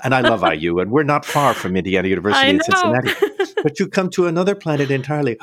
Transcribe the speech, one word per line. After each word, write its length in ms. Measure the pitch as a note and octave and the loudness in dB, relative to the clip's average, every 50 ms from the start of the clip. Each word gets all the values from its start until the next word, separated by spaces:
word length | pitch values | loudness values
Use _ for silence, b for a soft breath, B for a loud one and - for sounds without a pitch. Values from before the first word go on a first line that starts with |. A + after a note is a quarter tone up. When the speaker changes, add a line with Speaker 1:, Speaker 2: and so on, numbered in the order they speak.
| - | -2
Speaker 1:
And 100 | B2+ C3 | 0 2
I 60 | C3 | 2
love 220 | A#2+ B2 A2+ G2 F2+ | 2 2 2 2 0
Speaker 2:
<laughs> 80 | E2+ | 0
Speaker 1:
I 20 | D#2+ | 0
U, 260 | D#2 D#2+ E2+ E2+ F2+ | 0 -2 0 0 0
and 100 | F#2 G2 | 0 0
we're 120 | A#2+ D3+ D3 | 2 0 2
not 220 | C#3+ D3 D3 - | 2 0 0 -2
far 280 | - - D3 C#3+ B2+ A2 | -2 0 2 2 2 2
from 220 | - - F#2 F#2 | 0 -2 -2 -2
Indiana 320 | F#2 F2 F#2+ F#2 F#2 F2+ | -2 0 0 0 0 2
University 400 | F#2+ F#2+ F2+ E2 - - C4+ C4+ | 2 0 0 0 0 2 2 4
Speaker 2:
I 20 | C#4 | 4
Speaker 1:
in 80 | C#4+ | 2
Speaker 2:
know. 60 | D4+ D#4+ | 2 2
Speaker 1:
Cincinnati. 480 | F4 F#4+ F#4 F4+ E4 - - - - - - G4+ F#4+ - - F#4+ G4 - | 2 0 0 2 2 0 0 0 -2 -2 -2 -2 -2 -2 -4 -6 -6 -4
Speaker 2:
<laughs> 80 | G#4+ E4+ | -2 -4
Speaker 1:
But 160 | - - - | -2 -2 -2
you 80 | G3 | -4
come 220 | G3 - G3 F#3 F3+ | -2 -2 -2 -2 -2
to 140 | - F#3+ F3+ | 0 0 0
another 300 | F3 E3 F3 F#3 G3 G3 | 0 2 0 -2 -2 -2
planet 340 | G3 - E3 D3+ C#3+ C#3+ C3+ | -4 -4 -4 -2 0 0 0
entirely. 480 | C#3 C3 C3 C#3 D3+ D3 C#3+ B2 A2 - | -2 -2 -2 -4 -4 -2 -2 -2 -4 -6